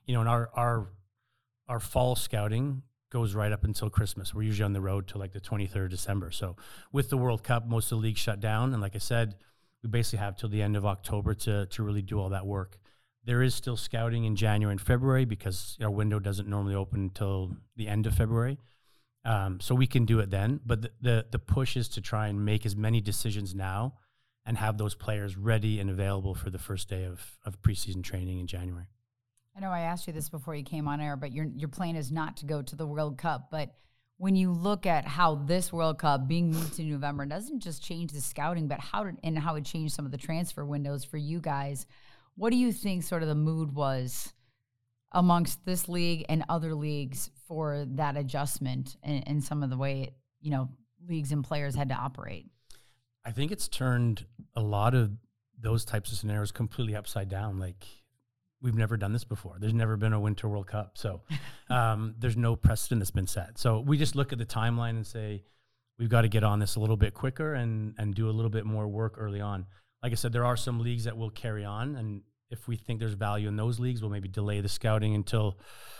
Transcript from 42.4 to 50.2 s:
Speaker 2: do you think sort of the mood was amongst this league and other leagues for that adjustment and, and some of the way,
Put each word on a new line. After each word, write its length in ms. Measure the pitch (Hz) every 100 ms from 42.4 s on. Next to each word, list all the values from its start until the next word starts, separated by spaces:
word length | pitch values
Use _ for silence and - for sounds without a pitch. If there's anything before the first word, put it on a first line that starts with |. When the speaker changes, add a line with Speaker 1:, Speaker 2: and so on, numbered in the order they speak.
| 226
Speaker 2:
do 40 | 247
you 160 | 247
think 320 | - 202 180
sort 180 | 151 170
of 60 | 156
the 80 | 151
mood 400 | 156 160 151 139
was 580 | 135 131 127 - - - _ _ _ _ _ _ _
amongst 540 | 180 180 170 170 - 180
this 240 | 180 175
league 360 | 175 170 165 -
and 160 | 160 -
other 260 | 165 160
leagues 560 | 151 151 147 131 131 - - -
for 380 | 160 151 147 135 131
that 200 | 147 143
adjustment 800 | 135 139 139 - 131 131 131 -
and, 240 | 147 143 -
and 160 | 147
some 180 | 135 147
of 80 | 135
the 80 | 131
way, 360 | 139 135 131 -